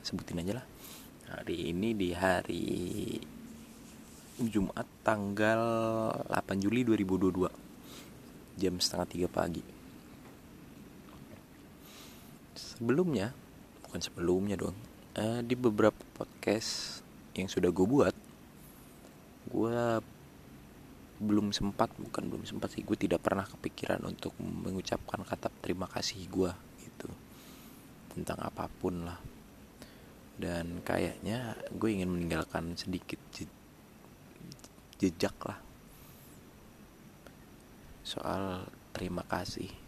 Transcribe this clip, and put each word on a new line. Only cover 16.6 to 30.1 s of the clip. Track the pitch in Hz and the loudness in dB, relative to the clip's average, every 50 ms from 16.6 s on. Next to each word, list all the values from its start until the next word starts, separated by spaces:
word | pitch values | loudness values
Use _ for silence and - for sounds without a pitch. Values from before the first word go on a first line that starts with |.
| - - - - - - - - - - - - - - - | 2 -2 -4 -4 -6 -6 -8 -10 -14 -16 -18 -18 -18 -10 -4
yang | - 92 95 | -4 -4 0
sudah | - 92 90 90 85 | 2 4 4 4 6
gue | 90 92 104 | 6 6 8
buat, | 135 143 104 92 - - - - - - - - - - - - - - - - - - - - - - - - - - - - | 10 8 8 8 6 2 -14 -18 -20 -20 -20 -20 -20 -18 -18 -18 -18 -20 -20 -20 -20 -20 -20 -20 -20 -20 -20 -20 -20 -14 -10 -4
gue | - - 107 113 117 120 120 120 113 113 - - - - - - - - - - - - - - - - - - - - - - - | 0 2 2 2 4 2 4 4 2 2 0 -4 -18 -20 -20 -20 -20 -20 -18 -18 -18 -18 -18 -18 -18 -18 -18 -18 -18 -18 -18 -18 -8
belum | - 107 107 104 104 104 101 98 | -2 2 6 6 6 6 4 0
sempat, | - 101 101 98 - 113 - - | 0 0 0 4 4 2 2 2
bukan | - - - - - - | -10 -8 -4 -4 -4 -2
belum | - - - - | -2 -4 -4 -6
sempat | - 101 101 - - - | -6 -4 -4 -4 -2 -4
sih, | 113 | -6
gue | - 104 107 - | 0 0 0 2
tidak | - 90 87 82 | 4 2 2 4
pernah | - - 98 98 98 | 4 4 2 2 0
kepikiran | - - - - - - - - - 95 92 | -4 -10 -6 -6 -6 -6 -4 0 0 0 0
untuk | 90 90 87 - - - - - | 0 -6 -6 -4 -6 -8 -6 -6
mengucapkan | 92 90 87 87 90 92 95 95 90 - - - - - - 98 | -6 -4 -4 -4 -4 -4 -4 -4 -2 -2 -2 -2 -2 -4 -6 -6
kata | 95 - - - - - - - | -2 -4 -6 -2 -2 -6 -6 -4
terima | - - 87 90 92 | -2 -2 -2 -2 -2
kasih | - - - - - - 98 87 | -4 -2 -2 -2 -2 -4 -6 -8
gue | 82 95 95 92 85 85 - - - - - | -2 2 2 2 2 2 -6 -12 -18 -18 -16
gitu. | - - - - - - - - - - - - - - - - - - - - - - - - - - | -18 -18 -14 -10 -10 -10 -10 -10 -14 -18 -18 -18 -18 -18 -18 -16 -18 -18 -18 -18 -18 -18 -18 -18 -16 -8
Tentang | - - - - - - | -6 -4 -4 -4 -2 -2
apapun | - - - - 87 - - - - 92 87 87 85 | -4 -4 -2 -4 -6 -6 -4 -2 0 0 0 0 -4
lah. | 87 87 - - - - - - - - - - - - - - - - - - - | -6 -8 -8 -12 -14 -14 -16 -18 -20 -20 -20 -20 -20 -18 -18 -18 -18 -18 -18 -18 -18